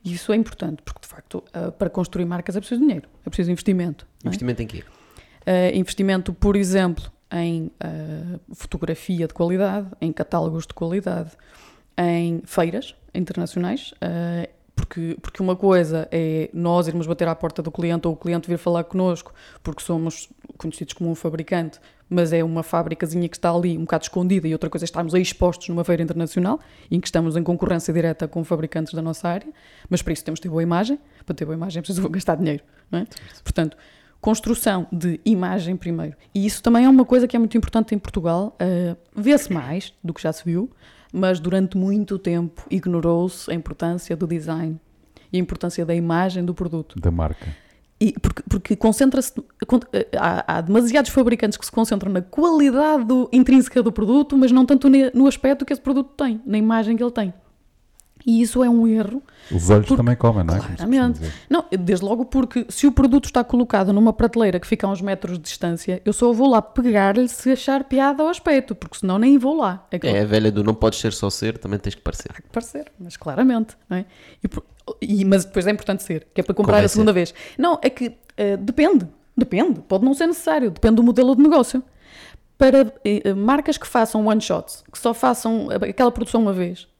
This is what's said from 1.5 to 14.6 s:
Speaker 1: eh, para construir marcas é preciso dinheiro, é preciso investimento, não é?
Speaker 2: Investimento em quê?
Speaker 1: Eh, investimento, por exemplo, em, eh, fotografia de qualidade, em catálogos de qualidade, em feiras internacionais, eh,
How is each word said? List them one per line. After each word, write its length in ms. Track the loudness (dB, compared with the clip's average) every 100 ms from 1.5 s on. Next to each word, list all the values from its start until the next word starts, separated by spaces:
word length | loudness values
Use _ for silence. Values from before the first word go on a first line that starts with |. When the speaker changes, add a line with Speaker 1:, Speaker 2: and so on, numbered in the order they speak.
Speaker 1:
eh, 180 | -10 -10
para 180 | -6 -4
construir 360 | -4 -6 -4 -4
marcas 300 | -6 -6 -8
é 40 |
preciso 220 | -6 0
dinheiro, 260 | 0 0 -10 _ -8
é 40 |
preciso 220 | -4 -2
investimento, 560 | -2 0 0 -2 -8 -16 _
não 60 | -8
é? 0 |
Speaker 2:
Investimento 320 | -4 -4 -4
em 40 | -8
quê? 160 | -10 -16 _ _ -20 _ _ -2
Speaker 1:
Eh, 300 | 2 2 0
investimento, 560 | -4 -2 0 0 -4
por 220 | 0 2 2
exemplo, 560 | 2 0 0 -4 -10 _ _
em, 400 | -6 -4 -4 -8 _
eh, 600 | -12 -10 -12 -12 -12 -14 -16
fotografia 760 | -18 -12 -8 -6 -6 -6 -4 -4
de 60 | -2
qualidade, 520 | -2 0 -2 -2 -8 -6
em 100 | -6
catálogos 540 | -4 -4 -2 -2 -6 -10
de 80 |
qualidade, 580 | -8 -4 -4 -4 -6 -8 _ _ -20 -20 _ _ -4
em 440 | 0 0 -2 -4
feiras 520 | -4 -2 -2 -4 -10 _ _
internacionais, 800 | -8 -6 -6 -6 -6 -6 -6 -10 -10
eh, 480 | -8 -6 -6 -6 -8 _